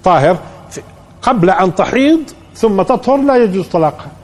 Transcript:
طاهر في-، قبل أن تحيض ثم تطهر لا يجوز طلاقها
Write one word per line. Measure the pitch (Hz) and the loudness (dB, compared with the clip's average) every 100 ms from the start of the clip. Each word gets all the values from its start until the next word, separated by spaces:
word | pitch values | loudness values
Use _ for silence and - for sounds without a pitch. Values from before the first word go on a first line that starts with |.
طاهر | 185 165 147 185 - - - | 2 2 2 0 -6 -20 -20
في-، | - - - - - | -20 -20 -20 -20 -6
قبل | - 254 170 | -2 0 2
أن | 175 185 | 2 0
تحيض | - 175 254 277 320 285 - - | 0 -2 0 2 0 -2 -18 -20
ثم | - 226 196 | -4 0 0
تطهر | 180 247 - 277 | 0 -2 0 0
لا | 277 254 | 2 2
يجوز | 226 185 165 | 2 -2 -4
طلاقها | 175 156 - - - | -2 -2 -4 -20 -20